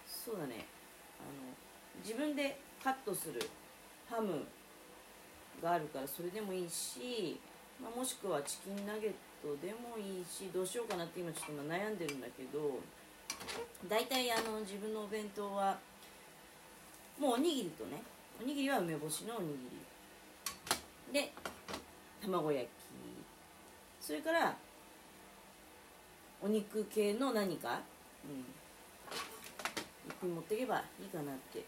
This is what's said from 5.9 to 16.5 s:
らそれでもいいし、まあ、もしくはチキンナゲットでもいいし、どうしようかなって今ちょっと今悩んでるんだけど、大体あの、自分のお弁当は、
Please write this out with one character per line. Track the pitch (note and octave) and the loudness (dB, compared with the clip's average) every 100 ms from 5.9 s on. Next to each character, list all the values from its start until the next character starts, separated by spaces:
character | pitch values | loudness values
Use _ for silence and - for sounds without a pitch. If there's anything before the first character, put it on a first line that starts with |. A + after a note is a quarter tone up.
| C#3+ | -2
ら | C#3 | -2
そ | - | 0
れ | F3 | -2
で | G3+ | 0
も | G3+ | 0
い | F#3 | 2
い | E3+ | 0
し、 | - - B3+ B3 A#3 E3+ - - - - - | 0 -2 -2 -2 2 2 0 -8 -16 -16 -8
ま | A#3+ | -4
あ、 | A#3+ | 0
も | |
し | B3+ - | 0 0
く | G3 | 4
は | D3+ | 4
チ | - - | 2 -4
キ | F#3+ | -2
ン | G3+ | -2
ナ | G3+ G#3+ | 0 2
ゲ | G#3+ | 2
ッ | F3+ - - | 0 -8 -6
ト | D3+ C#3+ | -2 0
で | F3 | 0
も | A3+ A#3+ A3+ | -4 -4 -4
い | G3 F#3+ | -2 -2
い | |
し、 | E3+ - F#3+ | -2 -4 0
ど | F3+ | 2
う | F#3 | 2
し | B3 | 0
よ | |
う | A3 | 2
か | F#3 | 2
な | |
っ | E3+ | 0
て | F3+ | -2
今 | E3+ | -2
ち | D#3 | -2
ょ | |
っ | - | -4
と | |
今 | D3 D3 | -2 2
悩 | E3+ G#3 | 2 2
ん | G#3 | 2
で | D#3+ | 0
る | C#3 | -2
ん | |
だ | B2 B2+ | -4 -6
け | |
ど、 | B2+ C#3+ D3 B2+ - - - - - - - - - - F3+ | -2 2 2 2 -4 -14 -16 -14 -8 -6 -4 -4 -4 -8 2
大 | G#3+ B3 | 4 6
体 | C4 B3 | 4 6
あ | A3+ | 4
の、 | A3+ G#3+ | 4 0
自 | G3+ | -2
分 | G3 G#3+ | -2 0
の | G#3+ | 0
お | G#3 | 0
弁 | G#3+ G#3 G#3 | 0 -2 -2
当 | G3+ | 0
は、 | G3 G3 F#3 - - - - - - - | 6 6 4 -4 -16 -16 -16 -16 -16 -16